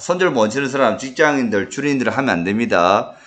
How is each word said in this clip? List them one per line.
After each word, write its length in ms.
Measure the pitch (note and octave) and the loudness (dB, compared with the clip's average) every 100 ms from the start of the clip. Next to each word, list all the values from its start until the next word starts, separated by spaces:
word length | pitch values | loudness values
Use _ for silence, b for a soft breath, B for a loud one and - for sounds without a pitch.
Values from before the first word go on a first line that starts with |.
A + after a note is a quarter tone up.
손절 300 | - F3+ F#3 | -6 0 0
못 180 | C3+ G#2+ | 2 0
치는 200 | B2 C3+ | 0 -4
사람, 280 | C#3 A#2+ G#2 | 0 0 0
직장인들, 760 | C3 B2+ D#3 C#3 A#2 G2+ F#2 | -8 0 2 2 0 0 -2
주린들 380 | - C#3+ C#3 A2+ | -4 -2 0 0
하면 220 | A#2+ C3 | 0 0
안 140 | F2 | 0
됩니다. 720 | F2 G#2+ A2+ F#2+ F2 G#2 A#2+ B | 0 -2 0 2 4 2 0 B